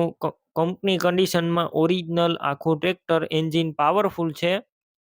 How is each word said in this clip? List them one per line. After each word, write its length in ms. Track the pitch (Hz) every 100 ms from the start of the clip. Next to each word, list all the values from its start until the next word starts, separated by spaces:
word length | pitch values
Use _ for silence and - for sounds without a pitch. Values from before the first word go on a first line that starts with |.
| 165 -
ક-, 160 | 156 - _ -
કંપની 420 | 170 185 196 180
કન્ડિશનમાં 760 | 180 180 185 175 165 170 165
ઓરિજિનલ 600 | 156 160 185 165 170 170 165
આખું 340 | 143 143 165 151
ટ્રેક્ટર, 460 | 180 180 - 165 156
એન્જિન 360 | 160 160 160 160
પાવરફુલ 560 | 151 147 190 196 175 165
છે, 200 | 143 175 196 - _ _ _